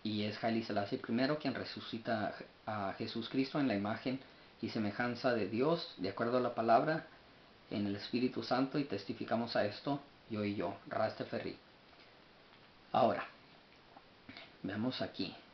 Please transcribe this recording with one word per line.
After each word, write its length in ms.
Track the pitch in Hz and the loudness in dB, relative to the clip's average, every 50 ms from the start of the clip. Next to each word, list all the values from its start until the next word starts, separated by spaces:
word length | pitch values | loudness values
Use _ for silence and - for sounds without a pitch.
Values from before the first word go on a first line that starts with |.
| - | -2
Y 200 | 107 107 104 104 | 0 0 0 0
es 200 | 107 104 - - | 0 -2 -2 0
Haile 220 | 117 113 113 113 | 0 0 0 0
Selassie 320 | - 107 104 101 - - | 0 0 0 0 0 -2
primero 420 | - - - 113 117 131 135 151 151 | -4 -2 0 2 2 2 2 0 0
quien 160 | - 139 117 | -2 -4 -4
resucita 800 | 101 92 - - 107 - - - 113 - - 117 110 104 - - - - - - - - | -4 -6 -6 -8 -10 -8 -8 -8 -6 -2 -2 -2 0 0 -2 -4 -6 -14 -16 -18 -12 -6
a 280 | - 107 107 101 95 92 | -6 -4 -2 -2 -4 -2
Jesús 320 | - 120 113 - 117 110 - | -4 -6 -4 -4 -6 -6 -2
Cristo 300 | - 135 135 135 - 156 | 0 0 0 2 2 0
en 80 | 139 | 2
la 80 | 131 104 | 2 2
imagen 440 | 98 101 104 110 107 - 135 127 135 - - - - - - - - | 2 0 0 -2 -2 -2 -4 -4 -4 -6 -14 -20 -20 -20 -20 -10 -6
y 80 | - 110 | -6 -2
semejanza 640 | - 120 107 104 - - 123 123 120 - - 131 120 | 0 0 0 0 0 0 0 0 0 2 2 2 2
de 140 | 113 101 | 4 0
Dios, 460 | 90 110 107 131 156 170 170 - - - | 0 2 2 4 4 4 2 0 -8 -8
de 120 | - 90 92 | -4 -4 -4
acuerdo 280 | - - 117 117 123 | 0 0 0 4 4
a 40 | 127 | 4
la 120 | 123 120 - | 2 2 0
palabra, 520 | - 113 113 113 123 143 156 160 165 - - - - - - - - - - - - - - | 2 6 8 8 8 8 6 0 0 -2 -8 -18 -20 -20 -20 -20 -20 -20 -20 -20 -20 -12 -4
en 160 | - 107 101 | -2 0 0
el 80 | 101 101 | 0 0
Espíritu 480 | 101 - - - 120 123 127 123 113 113 | -2 -4 -2 0 2 2 2 0 -2 -2
Santo, 340 | - 127 123 135 135 - | 0 2 2 2 2 0
y 60 | 151 135 | -2 -2
testificamos 720 | - - 101 - - 113 - - - 113 117 117 110 - | -2 -4 -6 -4 -6 -6 -6 -2 0 0 0 0 0 2
a 100 | 113 104 | 2 2
esto, 360 | 104 101 - - 147 139 139 - - - - - - | 2 0 -4 -4 -2 -2 -2 -4 -12 -20 -20 -10 -6
yo 140 | 117 104 104 | -2 0 0
y 120 | 101 101 | 0 0
yo, 200 | 107 87 90 95 - - | 0 -2 -2 -4 -6 -8
Rastafari. 680 | - - - 110 107 - - 131 - - - - 92 - - - - - - - - - - - - - - - - - - - - - - - - - - - - | -6 0 0 0 0 0 -4 -6 -4 -4 -4 -4 -6 -8 -8 -16 -20 -20 -20 -20 -20 -20 -20 -20 -20 -20 -20 -20 -20 -20 -20 -20 -20 -20 -20 -20 -20 -20 -20 -16 0
Ahora, 340 | - 110 123 110 95 - - - - - - - - - - - - - - - - - - - - - - - - - - - - - | 2 4 4 4 4 0 -4 -8 -12 -20 -20 -20 -20 -20 -20 -20 -20 -20 -20 -20 -20 -20 -20 -20 -20 -20 -20 -18 -18 -16 -18 -18 -18 -8
veamos 400 | - 95 98 104 110 127 131 - | -8 -6 -4 -2 -2 -2 -2 -2
aquí. 320 | 110 - - - 98 82 - - - - | -4 -6 -4 -4 -6 -6 -6 -12 -18 -20